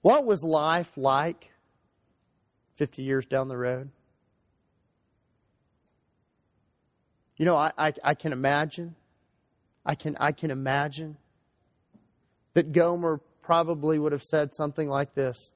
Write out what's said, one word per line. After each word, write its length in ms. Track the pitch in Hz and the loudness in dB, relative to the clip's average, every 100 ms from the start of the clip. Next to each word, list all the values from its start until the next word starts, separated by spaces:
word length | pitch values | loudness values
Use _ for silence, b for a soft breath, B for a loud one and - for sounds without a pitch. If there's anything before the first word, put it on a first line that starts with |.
What 240 | - 285 247 | 8 6 4
was 160 | 202 | 0
life 460 | 165 156 156 170 170 - | 2 0 2 0 -2 0
like 560 | 135 135 160 - - _ _ _ _ _ _ _ _ _ _ _ _ _ | 2 2 0 -6 -18 _ _ _ _ _ _ _ _ _ _ _ _ _
fifty 260 | 147 - | -6 -6
years 220 | 135 135 127 | -4 -4 -2
down 240 | 135 135 | -4 -4
the 80 | 123 | -4
road? 320 | 123 127 135 _ _ _ _ _ _ _ _ _ _ _ _ _ _ _ _ _ _ _ _ _ _ _ _ _ _ _ _ _ _ _ _ _ _ - | -4 -4 -10 _ _ _ _ _ _ _ _ _ _ _ _ _ _ _ _ _ _ _ _ _ _ _ _ _ _ _ _ _ _ _ _ _ _ -2
You 80 | |
know, 140 | 165 160 | 2 2
I, 160 | 156 - | 2 0
I, 160 | 156 139 | -2 0
I 120 | 139 | -2
can 180 | 151 156 | -2 -4
imagine, 640 | 127 139 143 156 175 170 165 _ _ _ _ _ _ _ _ - | 0 2 2 0 -6 -14 -16 _ _ _ _ _ _ _ _ -6
I 100 | 151 | -4
can, 200 | 156 - | -6 -2
I 140 | 147 | -2
can 180 | 147 160 | -2 -6
imagine 680 | 135 135 139 147 139 156 147 _ _ _ _ _ _ _ _ _ _ _ _ _ | -4 -2 -2 -2 -8 -14 -16 _ _ _ _ _ _ _ _ _ _ _ _ _
that 180 | 175 160 | 0 2
Gomer 480 | 160 170 175 170 151 _ _ | 2 2 2 -2 -4 _ _
probably 580 | - 170 160 160 151 156 | 0 2 2 -2 0 0
would 140 | 151 | 0
have 100 | 143 | -4
said 300 | - 156 147 | -2 -2 -2
something 340 | - 151 143 151 | -4 -6 -4 -2
like 260 | 139 143 | -2 -2
this 380 | - 131 120 - | -2 -4 -4 -20